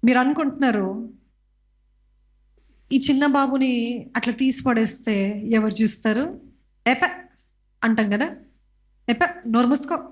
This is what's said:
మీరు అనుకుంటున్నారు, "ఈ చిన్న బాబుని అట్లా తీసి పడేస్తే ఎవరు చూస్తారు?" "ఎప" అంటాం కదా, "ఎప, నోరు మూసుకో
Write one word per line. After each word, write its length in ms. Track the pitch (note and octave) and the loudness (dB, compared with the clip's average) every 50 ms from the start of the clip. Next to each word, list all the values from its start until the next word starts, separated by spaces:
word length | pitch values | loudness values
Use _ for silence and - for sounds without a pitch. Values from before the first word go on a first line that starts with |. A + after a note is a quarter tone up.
| - | 4
మీరు 120 | A#3 B3+ B3+ | 4 4 4
అనుకుంటున్నారు, 920 | B3+ C4+ D4 D4+ D#4+ C#4+ C4 - C#4 B3+ A3 G#3 F#3+ F#3+ G3 A3 A#3 - - - _ _ _ _ _ _ _ _ _ _ _ _ _ _ _ _ _ _ _ _ _ _ _ _ _ _ _ _ _ - _ _ _ - C4 | 2 2 0 0 -2 -2 -2 0 0 0 2 0 -2 -4 -4 -8 -10 -14 -16 -20 _ _ _ _ _ _ _ _ _ _ _ _ _ _ _ _ _ _ _ _ _ _ _ _ _ _ _ _ _ -20 _ _ _ -2 0
"ఈ 60 | C4+ C4+ - | 0 2 2
చిన్న 160 | C#4+ C4+ C#4+ | 2 2 2
బాబుని 800 | D4 C4 C#4+ C#4 B3+ C4 C4+ C4 C4 B3 A#3+ A#3 A#3 A#3+ A#3+ - - - | 2 4 2 2 2 2 0 0 0 0 0 -2 -4 -4 -8 -10 -4 -4
అట్లా 160 | - G#3 A#3+ A#3+ | -2 -2 -2 -2
తీసి 300 | - C4+ C4 C4 - - | 0 0 0 0 0 0
పడేస్తే 800 | C4 A#3+ A3+ A3+ A3 A3 - - - G#3+ G3+ G3 G3 G#3 G#3 G#3+ | 0 2 2 0 0 -2 -4 -4 -2 -2 0 0 -2 -4 -6 -4
ఎవరు 360 | G#3+ A3+ A3 G#3+ G#3+ F#3 F3 A3+ | 0 0 2 2 0 0 0 0
చూస్తారు?" 580 | G#3+ - - - A#3+ A#3+ A#3 C#4 E4+ F#4 - - - _ _ _ _ _ _ _ | 0 0 -2 -2 -2 0 0 -2 -4 -6 -12 -18 -20 _ _ _ _ _ _ _
"ఎప" 140 | A3+ C4 - F#4 E4+ - - - - _ _ _ _ _ _ _ _ _ _ - | 0 2 2 0 -2 -2 -6 -18 -20 _ _ _ _ _ _ _ _ _ _ 0
అంటాం 260 | A#3 A3 G#3+ A3 G3+ | 0 2 2 2 0
కదా, 200 | G3+ G#3 C4+ E4+ - - - _ _ _ _ _ _ _ _ _ _ _ _ - | 0 -2 -2 -4 -6 -12 -20 _ _ _ _ _ _ _ _ _ _ _ _ -4
"ఎప, 100 | A#3+ A#3 A#3 A#3 A#3 - - | 0 0 0 -2 -2 -8 -8
నోరు 200 | A#3 A3 A#3 B3 | -2 0 2 4
మూసుకో 280 | A#3+ C#4 C#4+ - - E4+ D#4 - - | 4 2 0 0 -4 -6 -6 -6 -10